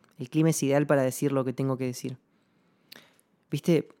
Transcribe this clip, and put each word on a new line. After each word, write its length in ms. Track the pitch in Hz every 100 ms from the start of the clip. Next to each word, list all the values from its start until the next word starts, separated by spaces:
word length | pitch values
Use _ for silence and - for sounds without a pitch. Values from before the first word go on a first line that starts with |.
| _ -
El 120 | 123
clima 200 | 156 160
es 120 | 156
ideal 220 | 135 139 147
para 160 | 143
decir 300 | 131 - 143
lo 140 | 135 131
que 80 |
tengo 240 | 127 135 131
que 80 | 127
decir. 320 | 123 131 131 _ _ _ _ _ _ _ - - _ _ _ _
¿Viste, 380 | 147 - 160 - _